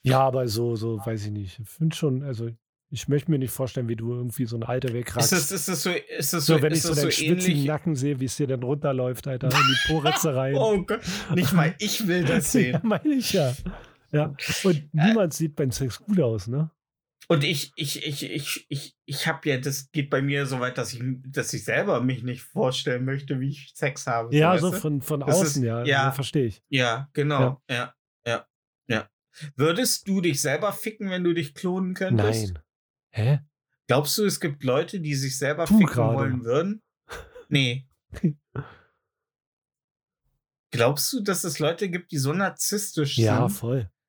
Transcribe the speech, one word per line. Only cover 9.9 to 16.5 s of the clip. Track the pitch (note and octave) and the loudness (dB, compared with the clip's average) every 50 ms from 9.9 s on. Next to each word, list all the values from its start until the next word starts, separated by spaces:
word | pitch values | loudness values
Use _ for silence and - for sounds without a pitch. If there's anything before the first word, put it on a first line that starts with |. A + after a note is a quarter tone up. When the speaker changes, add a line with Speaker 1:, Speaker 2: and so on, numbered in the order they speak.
Speaker 1:
Poritze | D#3 D#3+ C#3 - - - - D#3+ C3+ | 0 2 2 2 0 2 0 0 2
Speaker 2:
<laughs> | |
Speaker 1:
rein. | B2+ C3 C3+ C#3+ | 0 0 2 2
Speaker 2:
Oh | E3+ G#3+ A3 G#3 F#3+ F#3 | 2 2 4 2 2 0
Gott, | - G#3 - - E3+ F#3+ G3+ - - E3 | -2 -4 -4 -4 -6 -6 -6 -4 -2 0
nicht | F3 F3+ - | 2 2 4
mal | F#3+ E3+ D#3 E3 F#3+ - | 4 4 4 4 0 -2
ich | G#3 G#3 - - A3+ | -4 -4 -2 -2 0
will | F3 F3 F3+ E3 | 0 2 2 2
das | C#3 B3 G#3+ - - | 2 2 2 2 2
Speaker 1:
<laughs> | |
Speaker 2:
sehen. | - B3+ F3+ B2 B2+ | 2 2 2 4 2
Speaker 1:
Ja, | D3+ - | 0 0
meine | A3+ G#3+ D#3+ - D4+ D4 | 0 0 2 2 0 0
ich | C4 A3 - | 2 0 0
ja. | - F#3 D3 B2+ B2+ - - E3+ - - - - _ _ _ _ | 2 2 2 2 0 -4 -8 -10 -10 -12 -18 -20 _ _ _ _
Ja. | - D3 D3+ D#3 C#3 - - - - - | 0 0 0 0 -4 -8 -6 -4 -4 0
Und | - F#3+ E3+ | 2 2 2
Speaker 2:
Äh. | C#3+ D3 - | 2 -2 -2
Speaker 1:
niemand | - D#3 D#3 G#3 A3+ A3+ G3 D#3+ - | 2 4 4 6 6 4 2 2 0
sieht | - D#3+ D#3 D3+ | -2 -4 -4 -2
beim | - D3 C3 | -2 -2 -2
Sex | A#2+ - C3+ B2 - - | 0 -2 -4 -4 -4 -8
gut | - - G#3+ F3+ | -4 0 2 2
aus, | D3 A#2 A2+ G#2+ F#2+ | 2 2 0 -2 -4
ne? | A2+ | -4